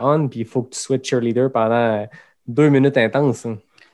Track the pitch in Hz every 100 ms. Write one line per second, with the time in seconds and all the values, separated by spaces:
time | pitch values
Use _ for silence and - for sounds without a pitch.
0 | 131 156 139 117 110 131 120 - - 131
1 | - 127 117 117 131 117 110 117 117 107
2 | 104 - _ _ - 123 151 135 139 135
3 | 113 135 143 - 120 104 - _ _